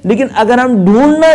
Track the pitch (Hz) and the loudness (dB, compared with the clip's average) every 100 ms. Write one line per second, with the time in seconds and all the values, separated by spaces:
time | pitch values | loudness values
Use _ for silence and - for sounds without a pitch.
0 | 180 220 269 196 214 247 254 233 180 214 | -4 -4 -2 -2 -2 0 0 0 0 2
1 | 285 302 320 | 2 2 2